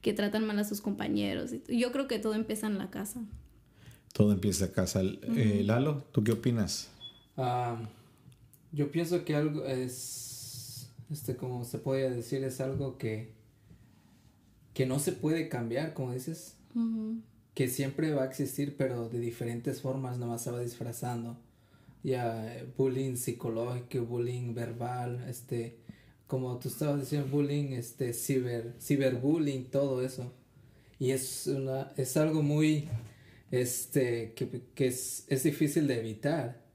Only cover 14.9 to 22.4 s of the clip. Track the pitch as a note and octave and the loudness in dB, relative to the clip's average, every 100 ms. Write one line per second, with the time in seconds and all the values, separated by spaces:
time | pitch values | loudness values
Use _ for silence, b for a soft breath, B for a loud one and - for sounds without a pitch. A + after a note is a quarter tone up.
14.9 | C3+ D3 - D3+ E3 - B2 A#2 B2 D#3 | 2 0 0 0 0 0 -2 -2 -2 -2
15.9 | D3+ B2+ B2 C3 E3 - - - A#3 A3+ | -4 -4 -4 -6 -8 -12 -20 -8 -2 -2
16.9 | A3 A3 A3+ - - _ - B2+ - C3+ | -2 -4 -6 -10 -20 _ -2 -2 0 -2
17.9 | C#3 D#3+ C#3+ C3 - C3 - C#3+ - C3 | 0 2 2 0 -2 -4 -2 -4 0 0
18.9 | A#2+ A#2 A#2+ A#2 - A#2+ A#2+ C3 B2+ C3+ | 0 -2 -2 -4 -4 -4 -2 -4 -4 -4
19.9 | C3 C3 B2 A#2+ A#2 - A#2+ A#2+ - B2 | -4 -4 -4 -4 -4 -4 -4 -6 -6 -8
20.9 | A2+ B2+ A#2+ A#2 A#2 - b b b b | -6 -4 -4 -6 -10 -16 b b b b
21.9 | b - B2+ A#2+ A2+ | b -2 0 0 -2